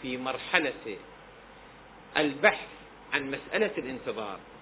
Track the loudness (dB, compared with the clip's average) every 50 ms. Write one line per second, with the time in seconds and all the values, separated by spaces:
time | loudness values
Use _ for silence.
0 | -6 -4 -4 -2 -2 -2 -4 -4 0 2 4 4 4 2 -2 -4 -6 -8 -8 -8
1 | -10 -16 -18 -20 -20 -20 -20 -20 -20 -20 -20 -20 -20 -20 -20 -20 -20 -20 -20 -20
2 | -12 0 2 2 4 4 4 6 6 6 6 4 -2 -10 -14 -16 -18 -18 -20 -20
3 | -4 -2 0 0 0 -2 -4 -6 -2 0 2 2 2 2 2 -2 -4 -4 -6 -4
4 | -4 -4 -4 -2 -4 -6 -6 -8 -12 -16 -18 -18